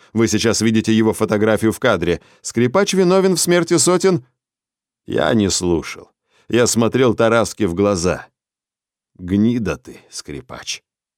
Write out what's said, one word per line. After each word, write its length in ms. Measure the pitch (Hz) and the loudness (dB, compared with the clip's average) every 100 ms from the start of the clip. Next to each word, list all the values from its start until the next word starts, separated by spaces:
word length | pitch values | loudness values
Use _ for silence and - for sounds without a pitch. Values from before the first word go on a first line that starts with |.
| _ | _
Вы 140 | 110 113 | -2 0
сейчас 340 | 107 110 101 | 0 0 0
видите 320 | 110 110 107 | 0 0 2
его 200 | 113 110 | 2 2
фотографию 600 | 98 110 107 110 107 110 | 0 -2 0 0 2 0
в 60 | 104 | 0
кадре. 420 | 131 98 85 82 _ _ | 0 0 0 -4 _ _
Скрипач 520 | - - 123 185 202 | -8 -2 0 0 0
виновен 420 | 185 180 190 190 175 | 2 2 2 2 0
в 40 | |
смерти 380 | - 175 165 170 | 0 0 0 0
сотен... 480 | 165 180 190 170 - _ _ _ _ _ _ _ - | 2 2 2 0 -4 _ _ _ _ _ _ _ -6
Я 260 | - 76 | -2 2
не 160 | 117 98 | 2 2
слушал. 600 | - 90 82 - - - _ _ _ - | 0 -2 -2 -4 -12 -18 _ _ _ -2
Я 200 | 113 117 | 0 2
смотрел 480 | 113 113 123 135 - | 2 0 2 2 2
Тараске 500 | 113 117 107 - 101 | 2 2 0 -2 -2
в 80 | |
глаза. 540 | 85 101 98 87 69 - _ _ _ _ _ _ _ _ - | 0 0 0 -2 -4 -8 _ _ _ _ _ _ _ _ -16
«Гнида 600 | 90 101 110 123 95 73 | -4 0 0 0 -4 -8
ты, 220 | - - _ | -10 -20 _
Скрипач», 720 | - - 71 64 64 - - _ _ _ | -18 -14 -16 -16 -16 -14 -14 _ _ _